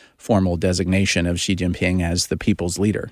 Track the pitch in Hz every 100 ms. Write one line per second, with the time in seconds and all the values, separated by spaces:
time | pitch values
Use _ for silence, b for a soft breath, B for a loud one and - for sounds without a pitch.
0 | b b - 107 92 85 92 90 90 95
1 | 95 92 85 87 - 87 90 87 90 90
2 | 85 87 - 80 - 98 87 123 208 -
3 | -